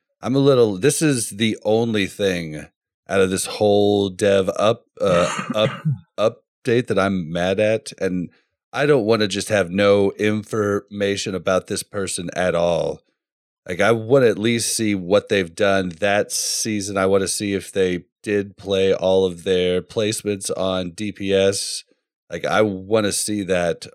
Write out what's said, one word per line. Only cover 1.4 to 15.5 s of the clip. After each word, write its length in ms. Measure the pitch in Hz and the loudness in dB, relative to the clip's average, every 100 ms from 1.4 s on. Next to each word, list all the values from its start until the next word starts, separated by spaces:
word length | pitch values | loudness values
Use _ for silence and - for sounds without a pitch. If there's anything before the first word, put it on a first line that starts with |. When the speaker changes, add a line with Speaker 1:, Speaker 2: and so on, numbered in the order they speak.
| 113 - | -2 -2
Speaker 1:
only 420 | - 110 117 107 92 | 0 0 2 0 -2
thing 600 | - 101 87 82 76 78 _ _ _ - | -2 -2 -2 -6 -12 -16 _ _ _ -2
out 140 | 95 | 0
of 80 | 95 | 2
this 140 | 92 - | 0 -4
whole 640 | - 104 101 101 104 98 | 0 2 4 4 2 0
dev 400 | 92 101 98 92 | 0 2 2 2
up, 360 | - 104 113 _ - | 0 0 0 _ -4
uh, 300 | 101 87 87 - - 107 | 2 2 2 -2 -4 -2
Speaker 2:
<laughs> 0 | |
Speaker 1:
up, 800 | 110 - 156 113 - - 107 - _ _ - | -2 -2 -6 -6 -8 -2 -2 -2 _ _ -2
update 220 | 117 120 | 0 0
that 120 | 98 | 0
I'm 320 | 95 95 78 | 0 0 -4
mad 280 | 85 90 98 | -2 -2 0
at. 320 | 107 110 - - | 0 0 -6 -6
And 300 | 95 90 80 _ _ _ _ 120 | -4 -4 -6 _ _ _ _ -2
I 100 | 147 | 2
don't 200 | 143 104 | 2 2
wanna 220 | 113 104 | 2 0
just 220 | 98 - | -2 0
have 220 | 107 87 | 0 0
no 400 | 95 101 101 98 - | 2 4 4 4 2
information 1120 | 104 107 101 113 104 101 - 104 101 98 - | 0 0 -4 -2 0 -2 -4 -4 -2 -2 -4
about 340 | 92 82 92 - | -4 0 0 0
this 140 | 98 | -6
person 460 | - 104 92 - 87 - | -8 -6 -6 -6 -6 -2
at 180 | 90 85 | 0 2
all. 460 | 87 82 76 76 _ _ _ _ _ _ - | 2 0 -2 -6 _ _ _ _ _ _ -8
Like, 120 | 87 | 0
I 100 | 101 | 2
wanna 360 | 113 110 139 120 | 2 2 4 4
at 100 | 95 | 2
least 380 | 110 117 - - | 0 0 -2 -2
see 180 | 107 | -2
what 360 | 101 87 101 - | -2 2 0 2
they've 240 | 101 87 | 0 0